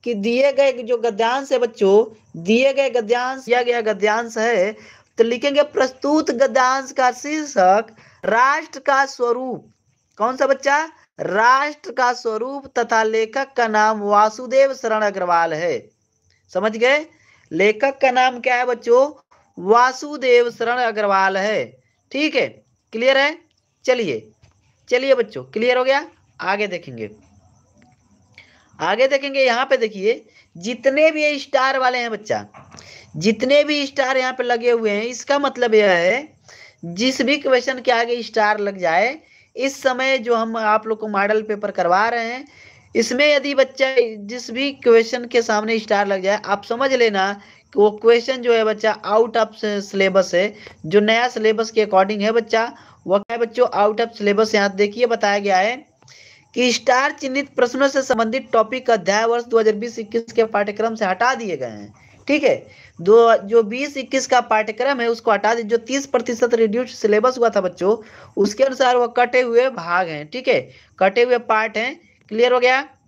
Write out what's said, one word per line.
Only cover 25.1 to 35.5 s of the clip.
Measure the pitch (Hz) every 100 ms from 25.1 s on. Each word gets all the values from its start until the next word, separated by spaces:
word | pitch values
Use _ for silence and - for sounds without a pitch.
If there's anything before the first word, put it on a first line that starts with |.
| 254
बच्चों, | 208 131 131
क्लियर | 220 240 247
हो |
गया? | 254 277 330 _ _ _
आगे | 180 202 208
देखेंगे, | 175 139 120 107 107 _ _ _ _ _ _ _ _ _ _ _ - - _ _ -
आगे | 160 208 269
देखेंगे। | 277 277 269
यहाँ | 262 233 269
पे | 262
देखिए, | 220 202 196 269 _ _ _ 170
जितने | 185 240 269 269 320
भी | 311
ये | 302 285
स्टार | - 269 262 269
वाले | 254 254
हैं | 233
बच्चा, | 208 214 107 101 - - - - - - 151
जितने | 185 214 254 285
भी | 294 294 277
स्टार | 277 262 262
यहाँ | 254
पे | 254
लगे | 247 240 240
हुए | 233 220
हैं, | 202 226
इसका | 240 - 285
मतलब | 277